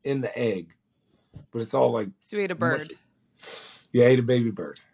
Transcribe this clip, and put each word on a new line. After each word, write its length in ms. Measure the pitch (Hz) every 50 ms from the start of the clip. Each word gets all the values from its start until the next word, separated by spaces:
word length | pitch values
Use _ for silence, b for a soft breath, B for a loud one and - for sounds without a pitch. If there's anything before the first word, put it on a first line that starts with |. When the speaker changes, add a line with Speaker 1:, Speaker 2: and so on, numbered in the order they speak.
Speaker 1:
in 200 | _ 139 139 139
the 140 | 123 104 -
egg. 380 | 120 123 113 98 92 82 _ _ _ _ _ _ _ _ _ _ _ _ _ _ - - _
But 100 | - 117
it's 120 | 117 113 -
all, 180 | 135 131 123
like, 160 | 117 113 107 - - _
Speaker 2:
So 180 | - - 214
you 60 | 208
ate 80 | 202 180
a 60 | 185
Speaker 1:
mushy. 220 | 156 170 165 156 151 151
Speaker 2:
bird. 80 | 156 - _ _ _ _ _ _ _ _ B B B B B B B B B B B
Speaker 1:
Yeah, 140 | - 123 120
I 20 | 123
ate 100 | 131 127
a 40 | 123
baby 260 | 120 127 123 117 113
bird. 300 | 101 - - 71 - - _ _